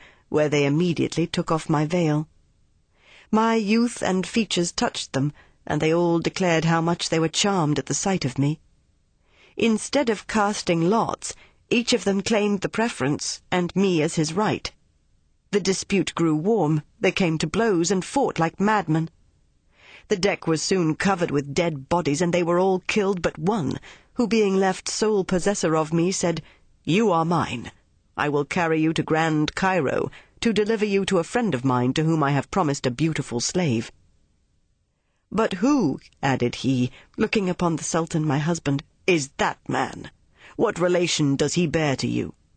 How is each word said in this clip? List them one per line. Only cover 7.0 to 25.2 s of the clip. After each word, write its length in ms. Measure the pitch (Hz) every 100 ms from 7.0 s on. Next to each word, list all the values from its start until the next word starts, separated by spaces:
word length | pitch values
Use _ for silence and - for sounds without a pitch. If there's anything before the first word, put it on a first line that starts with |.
| -
they 100 | 160
were 80 | 160
charmed 500 | - 208 196 151 139
at 100 | -
the 60 |
sight 320 | 139 196 185 131
of 120 | 135
me. 220 | 143 160 _ _ _ _ _ _ _ _ - -
Instead 520 | 226 214 - 277 233
of 180 | 202 -
casting 640 | 220 202 208 - 170 170
lots, 460 | 226 175 - - - - _ -
each 240 | 233 233
of 100 | 240
them 180 | 202 196
claimed 400 | 185 220 208 196
the 80 | 156
preference, 720 | - 233 - 131 - - - -
and 240 | 180 175 185
me 260 | 196 165
as 140 | 156 -
his 180 | 151
right. 380 | 175 185 107 - - _ _ _ _ _ _ _
The 100 | 202
dispute 540 | 185 185 - 196 - -
grew 200 | 165 151
warm, 460 | 185 226 151 156 - -
they 120 | 196
came 260 | - 170 160
to 80 | 165
blows, 440 | 208 226 170 170
and 140 | 185 -
fought 340 | 277 214 -
like 200 | - -
madmen. 500 | 202 214 160 160 160 _ _ _ _ _ _ _ - - -
The 100 | 202
deck 300 | 202 165 165
was 140 | 160
soon 340 | - 190 156 147
covered 340 | 202 180 151
with 220 | 143 143
dead 360 | 139 170 143 131
bodies, 320 | 175 151 143
and 120 | 175
they 100 | 180
were 160 | 165 175
all 200 | 190 185 -
killed 340 | 220 196 185
but 160 | 160 -
one, 400 | 170 220 135 - - - _
who, 140 | - 214
being 300 | 220 202 190
left 300 | 190 185 -
sole 360 | - 214 208